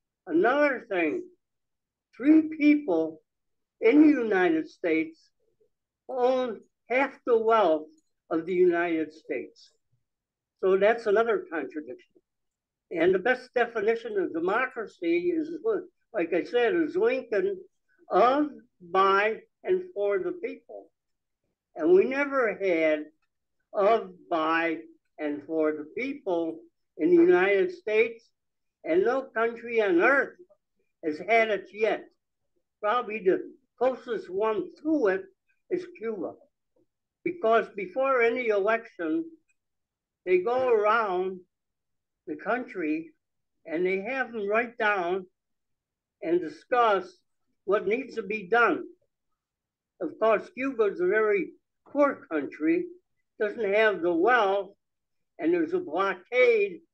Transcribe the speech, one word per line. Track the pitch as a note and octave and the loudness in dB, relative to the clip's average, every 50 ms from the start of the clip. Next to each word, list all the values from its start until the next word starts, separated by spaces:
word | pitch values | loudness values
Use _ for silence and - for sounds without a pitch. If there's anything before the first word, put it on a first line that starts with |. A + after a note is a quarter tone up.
| _ _ _ _ _ F3+ | _ _ _ _ _ -2
Another | D#3+ E3 F#3+ A3+ C4 C#4+ D4 C#4+ C4 A3+ - - | 0 2 2 2 4 2 2 2 0 -4 -6 -6
thing, | G3+ F3+ E3 D3+ C3 - - - - _ _ _ _ _ _ _ _ _ _ _ _ _ _ _ _ | -4 -2 -2 -2 -2 -4 -8 -12 -18 _ _ _ _ _ _ _ _ _ _ _ _ _ _ _ _
three | - A3+ D4 D#4 D#4+ D#4 D#4 D#4 D#4+ | -2 2 4 6 6 4 2 -2 0
people | D4 D4 D4 D4 D4 - F3 D#3+ D#3+ D#3 D#3+ - _ _ _ _ _ _ _ _ _ _ _ _ | 4 4 4 4 2 0 0 0 0 -2 -6 -10 _ _ _ _ _ _ _ _ _ _ _ _
in | - A3 B3+ D4 | 2 4 6 8
the | D#4 D4+ | 8 8
United | C#4+ B3+ A#3 A3 G3 F#3 F3+ F3 D#3+ D#3+ - - | 6 4 0 0 0 2 2 2 2 0 -2 -6
States | - _ - E3 D#3+ - D#3+ - - _ _ _ _ _ _ _ _ _ _ _ _ _ _ _ _ _ _ - | -10 _ -2 0 0 0 -2 -4 -8 _ _ _ _ _ _ _ _ _ _ _ _ _ _ _ _ _ _ -10
own | B3+ B3+ B3 B3+ C4 B3+ B3+ B3 G#3 - - _ _ _ _ - | -4 0 0 2 2 0 -2 -4 -6 -10 -14 _ _ _ _ -4
half | A#3 C4 C#4 C4+ - - _ | -2 -2 -2 -2 -4 -8 _
the | - A#3+ A3+ | 0 2 2
wealth | A3 A3 A3+ A3+ G#3 E3+ D#3 D3+ D#3 - - _ _ _ _ _ _ _ | 4 4 4 4 4 4 2 0 -2 -8 -16 _ _ _ _ _ _ _
of | E3+ E3 E3 | -4 -4 -2
the | E3+ F#3+ | -2 2
United | F3+ F3+ F3+ E3+ E3+ E3+ F3 E3 D#3+ D#3 D3+ - | 4 4 4 4 2 0 -2 -2 -4 -4 -6 -8
States. | - - - D3 A#2+ - - - _ - _ _ _ _ _ _ _ _ _ _ _ _ _ _ _ _ _ _ _ | -14 -12 -10 -8 -8 -8 -12 -16 _ -20 _ _ _ _ _ _ _ _ _ _ _ _ _ _ _ _ _ _ _
So | - F#3 F#3+ F#3+ | 0 0 2 4
that's | G3 G#3 A#3 A3+ - G#3+ | 4 2 2 0 0 0
another | G3 G#3+ A#3 A#3 A3 F#3+ - - | 0 2 2 0 -2 -2 -4 -6
contradiction. | - D#3+ C3+ - - D#3 - - B2 - - _ _ _ _ _ _ _ _ _ _ _ _ _ _ _ _ _ | -8 -8 -8 -8 -10 -12 -12 -12 -16 -18 -20 _ _ _ _ _ _ _ _ _ _ _ _ _ _ _ _ _
And | - E3 D#3+ F3+ F#3 | -4 0 2 2 2
the | F#3 | 2
best | F3+ A#3+ B3+ B3 - - _ | 0 0 -2 -2 -4 -4 _
definition | B3 A#3 A3+ - A#3 G3 G#3+ A3+ A3+ - A#3+ G#3+ G3 | -2 -2 -2 -2 -2 -2 0 -2 -2 -4 -6 -4 -4
of | F3 D3+ D3+ | -4 -4 -4
democracy | E3 E3 F3+ G3+ A#3 C4 B3 - A#3+ G#3+ D3+ - _ F3 E3+ E3+ F3 F3 F3 F3 | -4 -4 -2 -2 -2 -4 -4 -6 -10 -12 -12 -12 _ -4 -2 -2 0 0 -2 -2
is, | D#3+ D3+ D3+ E3+ - - A3+ G#3+ F3 - - _ _ _ _ - | -2 -4 -6 -8 -6 -4 -4 -4 -4 -6 -10 _ _ _ _ -6
like | - - E3 G3 | -6 -4 -2 -2
I | E3+ D#3 | -2 -2
said, | - - B3 A#3+ A3+ F#3 | -2 0 0 2 2 2
is | E3+ D#3+ D3 - | 0 0 -2 0
Lincoln, | F3+ G#3+ A#3 B3+ C4 B3+ - A3 G3+ F#3 G3 G3+ F3+ - - _ _ _ _ _ _ _ - | 0 0 0 0 -2 -4 -4 -2 -2 -2 -2 -4 -6 -10 -18 _ _ _ _ _ _ _ 0
of, | - F3+ G#3+ B3 C4+ D4 D4+ D4 B3 A3+ - _ _ _ | 2 4 4 4 4 2 0 -2 -6 -12 -20 _ _ _
by, | F3+ E3+ E3+ F#3+ F#3+ G3 G3 G3 G#3 A3 A3 - - _ _ _ - | -14 -2 0 2 4 4 4 2 2 0 -2 -4 -10 _ _ _ -4
and | - F3+ F#3 - - - | -2 -2 -2 -2 -6 -6
for | - - G4+ - F#3+ | -4 -2 -2 -2 -2
the | F3 F3+ | -2 -4
people. | - - - B3 C4+ - - - - - G3 _ _ _ _ _ _ _ _ _ _ _ _ _ _ _ _ _ _ | -6 -6 -8 -10 -10 -12 -16 -20 -20 -20 -20 _ _ _ _ _ _ _ _ _ _ _ _ _ _ _ _ _ _
And | - D#3 D#3+ | -4 2 6
we | F3+ F#3+ G#3+ | 6 6 6
never | A#3+ C4 C#4 C#4+ C#4+ C#4 C4+ B3 G#3+ F#3 | 4 0 -2 -4 -2 0 0 0 0 -2
had | F3+ G3 F#3+ F3 D#3+ D#3+ D#3 D#3 D3+ D3+ - _ _ _ _ _ _ _ _ _ _ _ _ - | -2 -2 0 0 2 2 2 0 0 -4 -10 _ _ _ _ _ _ _ _ _ _ _ _ -4
of, | - G3 G3+ A#3 A3 G3+ F#3+ F3+ F3+ - - | 0 2 2 2 2 0 -6 -14 -20 -8 -6
by, | F3 D#3+ D#3+ D#3+ E3 E3 E3 E3 D#3+ D#3+ D#3+ - - _ _ _ _ - | -4 -2 0 0 0 0 0 -2 -4 -6 -10 -16 -20 _ _ _ _ -10
and | D#3 D3+ D3 D3 C#3+ | -8 -8 -8 -8 -8
for | - D#3+ D#3+ D#3 D#3 D#3 | -6 -2 0 0 0 -2
the | D3+ D3+ - - G3+ | -4 -8 -12 -10 -8
people | B3 C#4 C4+ - - G3 F3 E3+ E3+ D#3+ D#3+ - - _ _ _ _ _ _ - | -8 -8 -8 -8 -6 -4 -2 -2 -2 -4 -6 -10 -16 _ _ _ _ _ _ -2
in | D#3 E3 | 2 4
the | F3+ E3+ | 6 6
United | E3 F3+ F3+ F3+ F#3 G3 G3+ G3 F#3 F3 - | 6 6 6 4 4 4 2 2 0 -2 -4
States, | - - G#3+ G#3+ A3 A#3 A#3 A#3 - _ _ _ _ _ _ _ _ _ _ _ _ - | -8 -6 -2 0 2 0 0 -2 -8 _ _ _ _ _ _ _ _ _ _ _ _ -6
and | - D#3+ F3+ G3+ | 0 0 2 2
no | A3+ B3 C4+ B3 | 2 0 -2 -4
country | - - A3 A3+ A#3 A#3 A3+ A3+ A#3 A#3+ A3+ | -6 -4 -2 -2 -2 -2 -6 -10 -4 -2 0
on | G#3+ G3+ F3+ E3+ | 2 2 4 4
earth | G3 A#3+ C#4 C#4 A#3 - - - - - _ _ _ _ _ _ _ _ _ _ - | 4 4 4 2 0 -2 -8 -16 -20 -20 _ _ _ _ _ _ _ _ _ _ -8
has | E3 D3+ D3 | -8 -6 -6
had | F3+ F#3+ A3+ A3+ A3+ A3 | -2 2 2 2 2 2
it | G#3 F#3+ F#3+ - - | 0 -4 -6 -10 -6
yet. | G3+ A3 G#3+ F3 - - - _ _ _ _ _ _ _ _ _ _ _ _ _ _ | -2 -2 -2 -2 -2 -6 -12 _ _ _ _ _ _ _ _ _ _ _ _ _ _
Probably | - G#3 A3 B3 A#3 G3+ G#3+ A3 | -4 -2 -2 -2 -2 -4 -8 -2
the | F#3 F#3 E3+ - - - - - _ _ _ _ | 0 2 2 2 -2 -8 -16 -20 _ _ _ _
closest | A#3 C4 B3+ A#3+ - B3 A#3 F3+ - - | -2 -2 -2 -4 -6 -8 -8 -8 -8 -8
one | F3 G3 G#3+ A3 A3 G3 - - - - - | -6 -4 -2 -2 -2 -4 -6 -8 -12 -10 -4
to | D4+ D#4+ D4 A#3+ G3 | -2 0 2 2 2
it | F#3 F#3+ - - _ _ _ _ _ _ _ _ | 0 0 -4 -10 _ _ _ _ _ _ _ _
is | F#3+ - - - - - | -6 -6 -6 -10 -14 -10
Cuba, | G3+ A3+ A3 G3 D3+ A2+ - - _ _ _ _ _ _ _ _ _ _ _ _ _ _ _ _ _ | -8 -8 -8 -6 -8 -10 -10 -14 _ _ _ _ _ _ _ _ _ _ _ _ _ _ _ _ _
because | F4 - - - A3 A3+ A3+ G3+ - - | -8 -6 -2 0 2 2 2 2 -2 -6
before | - G3 F3+ - B3+ C4+ C4+ C4+ B3 | -10 -12 -8 -4 -4 -2 0 2 2
any | A3+ A#3 B3+ B3+ A#3+ A3+ | 2 2 0 0 -2 0
election, | G#3 G3+ F#3+ G#3+ A3+ A3+ A3+ - - - - - D#3 - E4 E4 - - _ _ _ _ _ _ _ _ _ _ _ _ _ _ _ _ _ | 0 0 0 0 -2 -2 -4 -10 -12 -8 -4 -4 -2 -4 -4 -6 -12 -20 _ _ _ _ _ _ _ _ _ _ _ _ _ _ _ _ _
they | F3+ F#3 F#3 | 0 2 2
go | F3+ A#3 A#3+ B3+ C4 B3+ | 2 0 0 0 2 2
around | A#3 G#3+ G#3 G#3 G#3+ A#3 A3 G3+ F#3 F3+ F#3 F#3+ F#3+ F3+ - _ _ _ _ _ _ _ _ _ _ _ _ _ _ _ _ - | 2 2 4 4 2 2 2 0 -2 -2 -2 -4 -6 -10 -14 _ _ _ _ _ _ _ _ _ _ _ _ _ _ _ _ -12
the | D3+ D3+ | -12 -8
country | - F#3 A3+ B3+ B3 B3 - F#3+ E3 D3+ D#3 D#3+ E3 - - _ _ _ _ _ _ _ _ _ _ | -6 -4 -4 -4 -6 -8 -8 -6 -4 -4 -4 -4 -6 -10 -18 _ _ _ _ _ _ _ _ _ _
and | - - E3 F3+ | -10 -6 -4 -2
they | F#3 F#3+ F#3+ | -2 -2 -2
have | F#3+ A3 C4 C4+ B3+ A3+ | -4 -6 -6 -6 -6 -6
them | A#3 A3+ G3+ G3+ | -6 -6 -4 -2
write | G#3 A3+ B3 A#3 - - | 0 0 -2 -2 -4 -2
down | A3+ G#3 G#3 G3 F3 E3+ F3+ G3 F#3 - _ _ _ _ _ _ _ _ _ _ _ _ _ _ _ _ _ _ | -2 0 0 0 -2 -2 -4 -4 -6 -8 _ _ _ _ _ _ _ _ _ _ _ _ _ _ _ _ _ _
and | - D#3+ E3+ F3+ | -4 -2 0 0
discuss | E3+ D#3 D3+ - - _ B3+ B3 A#3+ A3+ G3+ F#3+ - - - _ _ _ _ _ _ _ _ _ _ | -2 -4 -8 -14 -6 _ 0 2 4 4 2 0 -2 -6 -14 _ _ _ _ _ _ _ _ _ _
what | - F#3+ G#3+ F#3 F#3 | -2 -2 0 0 -2
needs | G#3+ B3+ C4 - - | -2 -2 -4 -8 -10
to | A3 G#3 | -10 -8
be | F#3+ G#3+ G#3+ F#3+ F3 | -8 -8 -8 -4 -2
done. | G#3+ A#3+ A#3+ G#3 D#3+ - - - - _ _ _ _ _ _ _ _ _ _ _ _ _ _ _ _ _ _ _ _ _ | 2 2 4 2 2 -2 -6 -10 -18 _ _ _ _ _ _ _ _ _ _ _ _ _ _ _ _ _ _ _ _ _
Of | F#3 D#3 E3 - | -10 -10 -4 -2
course, | G#3+ A3 A3 F#3+ - - - | 0 2 2 0 -2 -6 -10
Cuba | A#3 C4 C#4 B3+ A3 A3 | -8 -6 -6 -2 0 0
is | G3+ F3+ E3 | -2 0 0
a | F3+ F3+ | -2 0
very | G3+ A3 A3 G#3+ G#3 G3+ D#3+ - - _ _ _ _ _ _ - | 0 2 2 0 0 -2 -2 -6 -10 _ _ _ _ _ _ -6
poor | - C#4 D4 C#4 - - - - | 0 0 0 0 0 -4 -10 -8
country, | D#3+ D#3 C#3 C#3 - - - D#3+ E3 - F4 - - - _ _ _ _ _ _ _ - | -6 -6 -6 -6 -8 -4 -2 0 0 0 -2 -6 -10 -18 _ _ _ _ _ _ _ -6
doesn't | A3 G#3 G3+ A#3+ A3 G3 G3 | -6 -6 -4 -4 -2 0 2
have | G#3+ A3+ G#3+ G3+ F3 | 2 2 2 2 0
the | D#3+ F3 F3 | -2 -2 0
wealth, | E3 E3+ A3+ B3+ A#3+ G#3+ F#3+ G3 G3+ G3 G3 - _ _ _ _ _ _ _ _ _ _ _ _ - | 2 2 4 4 4 2 2 0 -2 -4 -6 -12 _ _ _ _ _ _ _ _ _ _ _ _ -6
and | E3 D#3 F3 | -2 0 0
there's | F3 D#3+ D3+ E3+ | 0 0 -2 -4
a | F3+ | -4
blockade | - D3+ C#3+ F3+ G3 G3 F#3 F3+ - _ A#3+ B3+ B3+ A#3+ A#3 G#3+ G3+ G3+ F3 - - _ | -6 -4 -4 -2 -2 -2 -4 -6 -10 _ 0 4 4 4 4 2 0 -2 -4 -10 -18 _